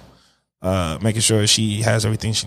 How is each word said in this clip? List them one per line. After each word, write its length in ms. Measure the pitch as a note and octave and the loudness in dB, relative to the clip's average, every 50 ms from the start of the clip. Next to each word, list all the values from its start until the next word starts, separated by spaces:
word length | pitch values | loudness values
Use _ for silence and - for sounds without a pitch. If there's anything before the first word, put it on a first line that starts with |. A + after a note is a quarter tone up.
| - - - _ _ _ _ _ _ _ _ _ | -20 -20 -20 _ _ _ _ _ _ _ _ _
uh, 380 | - F#2 F#2+ F#2+ F2 D#2+ D#2 - G2+ | -2 -2 0 0 0 -2 -4 -2 -2
making 200 | A2+ G2+ A#2 - | -2 -2 0 0
sure 220 | - A2 G#2+ G#2 G#2 | 2 2 2 2 2
she 340 | - - A2 G#2+ G#2 G#2 A2 | 2 2 2 0 -2 0 0
has 220 | A2+ A2 A2+ G#2+ | 2 2 2 2
everything 280 | A2 A2 G#2 - A2 G#2+ | 0 -2 -2 -2 -4 -4
she 120 | - - | -4 -4